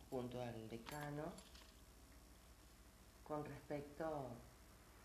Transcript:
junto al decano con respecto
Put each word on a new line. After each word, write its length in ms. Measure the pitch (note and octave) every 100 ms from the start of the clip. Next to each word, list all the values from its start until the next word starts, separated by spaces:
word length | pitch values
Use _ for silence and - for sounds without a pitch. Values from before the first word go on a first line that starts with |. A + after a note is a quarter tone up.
| -
junto 320 | C3 B2 B2
al 260 | A#2+ A2+ A2
decano 640 | A#2 - D3 D3 D3 D#3+ - - - - - - - - - - - - - - - - - - -
con 220 | - D3+
respecto 880 | C#3 C3+ - D3 C#3+ - D#3+ D3 B2+ A#2+ - - - - - -